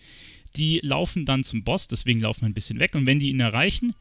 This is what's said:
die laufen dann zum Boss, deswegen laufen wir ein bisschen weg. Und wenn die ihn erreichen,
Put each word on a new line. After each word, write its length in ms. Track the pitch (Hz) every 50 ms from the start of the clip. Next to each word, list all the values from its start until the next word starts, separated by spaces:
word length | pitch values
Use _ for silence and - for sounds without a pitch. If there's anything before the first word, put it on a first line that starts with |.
| - - - - - - - - - - - 147
die 220 | 156 156 160 165 -
laufen 420 | 143 135 147 180 - - 185 147
dann 180 | 131 135 135 131
zum 200 | - - 113 98
Boss, 240 | - 147 196 - -
deswegen 340 | 127 - - 127 120 113
laufen 200 | 110 110 110 -
wir 80 | 117 110
ein 40 | 98
bisschen 260 | 107 - - 110 110
weg. 160 | 151 185 -
Und 100 | 151 135
wenn 140 | 127 135 147
die 100 | 143 139
ihn 100 | 135 131
erreichen, 540 | 123 113 104 120 151 196 - - 240 240 - -